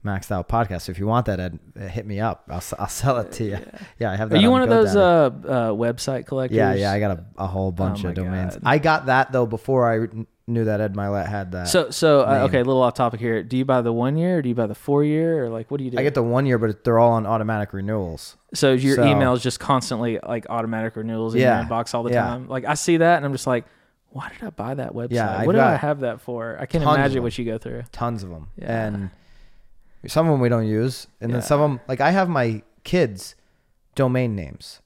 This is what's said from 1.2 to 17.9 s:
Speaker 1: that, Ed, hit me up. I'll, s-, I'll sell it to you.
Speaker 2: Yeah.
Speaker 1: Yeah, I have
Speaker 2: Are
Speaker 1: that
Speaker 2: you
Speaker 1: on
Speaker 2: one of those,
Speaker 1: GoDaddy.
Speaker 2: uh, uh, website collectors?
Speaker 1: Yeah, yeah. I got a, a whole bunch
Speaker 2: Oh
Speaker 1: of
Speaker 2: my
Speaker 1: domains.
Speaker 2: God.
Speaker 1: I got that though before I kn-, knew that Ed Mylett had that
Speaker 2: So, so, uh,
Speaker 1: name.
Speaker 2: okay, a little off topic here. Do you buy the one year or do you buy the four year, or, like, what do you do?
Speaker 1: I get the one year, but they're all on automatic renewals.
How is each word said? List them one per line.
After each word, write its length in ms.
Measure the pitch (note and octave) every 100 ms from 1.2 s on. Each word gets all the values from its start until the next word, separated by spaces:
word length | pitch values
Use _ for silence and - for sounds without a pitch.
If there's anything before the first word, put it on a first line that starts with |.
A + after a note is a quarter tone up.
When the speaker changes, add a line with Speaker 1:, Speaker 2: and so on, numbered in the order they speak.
| A#2+
Speaker 1:
that, 140 | F#2+
Ed, 180 | F#2 E2+ - - G2+
hit 160 | E2+ G#2
me 140 | G2+
up. 240 | A2 - -
I'll, 60 | E2+
s-, 180 | - -
I'll 100 | -
sell 300 | - C3 B2
it 140 | G#2+
to 120 | -
you. 60 | A2
Speaker 2:
Yeah. 260 | G2 - - - _
Speaker 1:
Yeah, 140 | A2+
I 40 | G2
have 100 | A2
Speaker 2:
Are 60 | D#3
Speaker 1:
that 40 |
Speaker 2:
you 80 | G#3+
Speaker 1:
on 20 |
Speaker 2:
one 100 | B3+
of 80 | B3
those, 260 | A3+ G#3 G3+
Speaker 1:
GoDaddy. 500 | F#3 E3+ C#3 C3+ -
Speaker 2:
uh, 60 |
uh, 180 | C3 A2+
website 560 | G#2+ A#2 B2 - C3 B2+
collectors? 300 | C3+ C3 A2
Speaker 1:
Yeah, 180 | G2+ G2
yeah. 160 | G2+
I 80 | G2+
got 180 | G#2+ F2
a, 80 | F2 -
a 80 | F#2+
whole 240 | F#2+ F#2+
bunch 340 | F2 F#2+ G2+ F#2
Speaker 2:
Oh 40 |
Speaker 1:
of 60 | F2
Speaker 2:
my 60 |
Speaker 1:
domains. 300 | F2+ F#2 F#2
Speaker 2:
God. 80 | - A#2+
Speaker 1:
I 120 | D3
got 300 | D#3 D#3 C3
that 240 | B2+ C3+
though 160 | C3 A#2
before 420 | A2 - C3 A#2+
I 140 | A2+ A2+
kn-, 220 | A2 A#2 _ -
knew 180 | A#2 A2
that 160 | G#2
Ed 140 | G#2+ G2
Mylett 320 | G2+ G2+ F#2
had 240 | G2+ F#2
that 140 | F2+ F2+
Speaker 2:
So, 220 | F3+ C3
so, 340 | - D#3+ C#3+ B2+
uh, 60 |
Speaker 1:
name. 80 | C3+ C3
Speaker 2:
okay, 120 | C3+
a 40 |
little 180 | B2 C3
off 120 | B2 -
topic 260 | A#2+ A2+
here. 200 | A#2 A2
Do 140 | G2 B2+
you 80 |
buy 180 | C3+ B2+
the 120 | A#2
one 240 | A#2 B2 D3+
year 220 | F3 F3+
or 20 |
do 80 | B2+
you 60 | A#2+
buy 120 | A2
the 80 | G#2+
four 260 | - C#3+
year, 420 | D3+ D3+ E3 E3 A#2+
or, 40 |
like, 220 | A2+ A2+
what 60 | C#3+
do 80 | C3
you 60 |
do? 60 | A#2+
Speaker 1:
I 60 |
get 100 | C#3
the 100 | C3
one 220 | A#2 B2 C3+
year, 120 | B2
but 260 | A2+ G#2
they're 160 | - A2+
all 120 | A#2
on 120 | A2+ G#2+
automatic 460 | A2 G#2+ A2 G2+
renewals. 640 | G2 G2